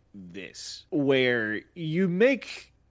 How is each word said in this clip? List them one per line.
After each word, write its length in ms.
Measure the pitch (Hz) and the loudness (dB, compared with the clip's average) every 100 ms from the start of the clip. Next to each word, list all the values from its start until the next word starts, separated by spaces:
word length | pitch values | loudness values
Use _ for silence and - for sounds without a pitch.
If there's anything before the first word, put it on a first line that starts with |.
| _ | _
this, 720 | 104 90 92 90 - - - - | -20 -16 -14 -14 -12 -12 -12 -6
where 680 | 156 139 135 127 123 107 107 - | -2 4 4 4 2 0 -4 -8
you 340 | - 160 165 190 | -8 -4 0 2
make, 640 | 180 247 262 - - - _ _ | 4 4 2 -4 -14 -18 _ _